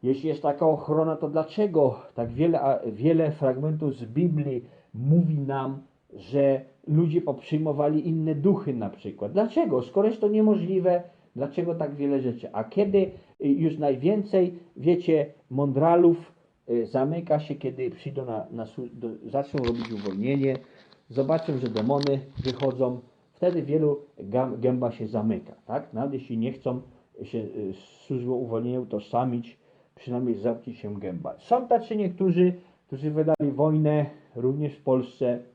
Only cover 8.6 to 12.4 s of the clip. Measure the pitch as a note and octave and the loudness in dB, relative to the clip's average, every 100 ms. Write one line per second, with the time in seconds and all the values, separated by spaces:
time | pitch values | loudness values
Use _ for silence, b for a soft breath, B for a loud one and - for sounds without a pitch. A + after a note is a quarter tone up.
8.6 | - B2 G2+ - G#2 - G#2 E3 A3+ D#4+ | 0 -4 -6 -8 -12 -8 -2 0 0 2
9.6 | C4+ C3 A#2+ - G#3+ A3+ G#3 G#3+ G#3+ F#3+ | 2 0 0 2 2 2 2 4 4 4
10.6 | E3+ F#3+ F3+ F3 B B B A#2+ C#3 - | 2 0 2 0 B B B -6 -6 -2
11.6 | E3+ E3 D3+ C#3+ C#3+ C#3 B2+ A#2 | -2 -2 -4 -2 0 0 0 -4